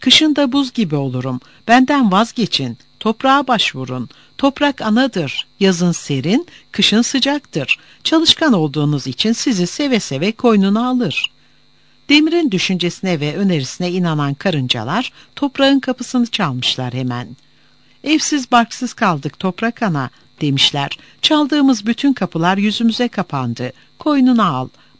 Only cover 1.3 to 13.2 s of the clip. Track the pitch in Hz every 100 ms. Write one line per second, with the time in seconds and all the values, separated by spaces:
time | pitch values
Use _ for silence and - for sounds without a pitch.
1.3 | 127 - _ - 247 262 285 226 185 226
2.3 | - 190 - 127 113 _ - 220 220 269
3.3 | 277 269 226 - 139 131 127 117 - _
4.3 | - 277 - 294 - 220 220 269 190 139
5.3 | - - - 196 170 175 165 - 139 143
6.3 | 247 349 - - - - 208 240 269 277
7.3 | 285 _ 160 127 - - - - 320 330
8.3 | - 311 196 156 147 147 143 135 - 220
9.3 | 233 294 196 175 - 285 226 - 135 190
10.3 | - 240 214 196 214 247 254 196 - -
11.3 | _ _ _ _ _ _ _ - 294 311
12.3 | 339 302 185 - 185 175 - 190 165